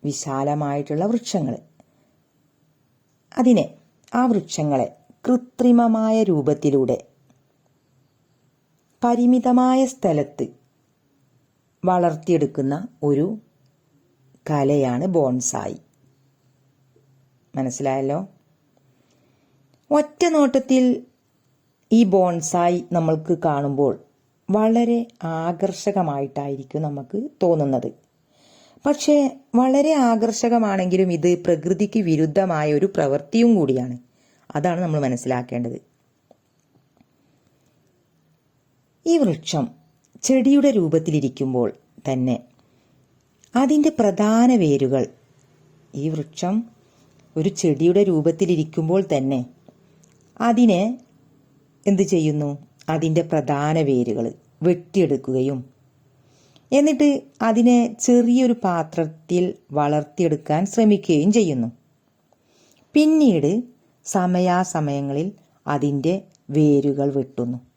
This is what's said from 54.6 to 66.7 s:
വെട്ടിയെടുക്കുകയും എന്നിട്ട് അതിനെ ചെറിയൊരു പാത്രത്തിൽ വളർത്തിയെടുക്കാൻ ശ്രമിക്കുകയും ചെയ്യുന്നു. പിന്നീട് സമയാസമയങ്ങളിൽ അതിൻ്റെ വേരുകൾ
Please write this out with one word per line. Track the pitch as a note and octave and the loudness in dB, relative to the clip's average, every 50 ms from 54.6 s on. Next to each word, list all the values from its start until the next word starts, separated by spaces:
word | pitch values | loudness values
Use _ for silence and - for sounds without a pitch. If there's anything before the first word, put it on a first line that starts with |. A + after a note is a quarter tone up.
വെട്ടിയെടുക്കുകയും | D#3 F3 F3+ F3 - _ _ G3 F#3 C#3 C#3 C3 C3 - C3 C3 B2+ C3+ C#3 C3 B2 - _ _ _ _ _ _ _ _ _ _ _ _ _ _ _ _ _ _ _ _ | 0 0 0 0 -4 _ _ 0 0 0 0 -4 -4 -4 -4 -2 -2 -2 -4 -6 -10 -14 _ _ _ _ _ _ _ _ _ _ _ _ _ _ _ _ _ _ _ _
എന്നിട്ട് | - C#4 D4 D4+ D#4 B3 D4+ D4 C#4 C4+ - - _ _ | 0 2 2 2 2 2 2 2 2 0 -4 -12 _ _
അതിനെ | G#3+ A3+ A3 A3 A#3 A#3+ B3 A#3+ A#3 A#3 A3 - | -2 0 0 4 4 4 4 4 2 0 -4 -6
ചെറിയൊരു | - - B3 A#3+ A#3+ A#3 A#3+ B3 C4 B3 A#3+ A#3+ | 0 2 4 4 4 4 2 2 2 2 0 0
പാത്രത്തിൽ | - F#3+ F3 E3+ D#3+ D#3+ - - E3 D#3 D#3 - _ _ F3+ F3 F3 F3+ - - _ _ | -2 -4 -2 -2 -4 -6 -4 -4 -4 -4 -6 -14 _ _ -2 -2 0 -2 -4 -10 _ _
വളർത്തിയെടുക്കാൻ | C#3 D3 D3 D3 D3+ D3+ D3 - - - F3+ E3 D3+ D3 D#3 - D3+ D#3 F#3 | -4 -2 -2 0 0 -2 -2 -4 -4 -2 0 0 0 -2 -4 -4 -2 -2 -2
ശ്രമിക്കുകയും | G3 - - A3+ G#3+ G#3 G3 - - E3 D3 D3 F#3+ | -2 0 2 4 4 4 2 2 0 0 2 2 2
ചെയ്യുന്നു. | G#3 A#3+ G#3+ E3+ D3 B2+ A#2 A#2 A#2+ _ _ _ _ _ _ _ _ _ _ _ _ _ _ _ _ _ _ _ _ _ _ _ _ | 2 2 2 2 0 -2 -4 -4 -6 _ _ _ _ _ _ _ _ _ _ _ _ _ _ _ _ _ _ _ _ _ _ _ _
പിന്നീട് | D4 D4+ D#4 D#4+ D#4 D4+ B3+ G3 D#3+ D3 C#3+ F#3 A3+ B3 - _ _ _ _ _ _ _ | 2 4 4 4 4 4 4 4 4 2 0 0 -2 -4 -8 _ _ _ _ _ _ _
സമയാസമയങ്ങളിൽ | - - G3+ F3+ F3+ F3+ F3+ F3+ F3+ F3 F3+ F#3 F3+ - E3 D#3 D3 C#3 C#3 C#3 C#3 C#3 C#3+ D#3+ F#3+ G3+ _ _ _ _ _ _ | -6 -4 -2 0 0 0 2 2 2 2 0 0 -2 -4 -4 -4 -2 -4 -4 -4 -4 -4 -4 -4 -6 -8 _ _ _ _ _ _
അതിൻ്റെ | - C#3+ C#3+ D3 D3 C#3+ C#3+ C3 D#3+ F3+ G3 F#3+ _ _ _ _ _ | -6 -4 -2 -2 -2 -2 -2 -2 -2 -2 -2 -6 _ _ _ _ _
വേരുകൾ | C#3+ D3 D3+ D3+ | 0 2 4 4